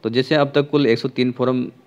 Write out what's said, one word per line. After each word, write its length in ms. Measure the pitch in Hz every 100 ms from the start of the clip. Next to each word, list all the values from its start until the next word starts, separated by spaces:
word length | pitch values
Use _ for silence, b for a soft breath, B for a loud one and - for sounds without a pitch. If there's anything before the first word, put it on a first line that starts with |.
तो 60 | 113
जैसे 260 | 117 135 156
अब 160 | 143 147
तक 140 | 143
कुल 180 | 147 135
एक 120 | 117
सौ 80 | 143
तीन 240 | - 127
फॉर्म 400 | 120 127 127 123 -